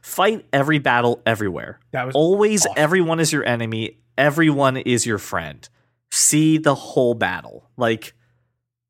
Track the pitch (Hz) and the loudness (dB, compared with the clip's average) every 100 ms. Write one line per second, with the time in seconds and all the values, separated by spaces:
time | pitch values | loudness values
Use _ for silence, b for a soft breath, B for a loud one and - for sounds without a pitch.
0 | - - 196 220 - 139 139 156 135 120 | -10 0 0 0 -2 0 0 0 2 2
1 | 120 - 113 110 101 82 - - _ 127 | 2 0 -2 -2 -4 -6 -12 -16 _ -8
2 | 127 135 165 202 214 208 - 139 151 185 | -4 0 2 2 2 2 -2 0 2 2
3 | 165 165 156 147 - 117 113 113 113 - | 0 0 0 0 -2 -2 -4 -6 -8 -12
4 | _ - 147 147 160 139 135 131 - 120 | _ 0 2 4 2 4 2 0 0 0
5 | 120 101 - 92 80 71 - _ _ _ | 0 -4 -4 -8 -8 -14 -20 _ _ _
6 | _ - - 151 156 156 147 135 - 143 | _ -2 2 4 4 4 2 0 -2 0
7 | 123 113 92 90 57 52 - - 117 110 | 0 0 -2 -4 -12 -20 -20 -4 -2 -2
8 | - - _ _ _ _ _ _ | -6 -20 _ _ _ _ _ _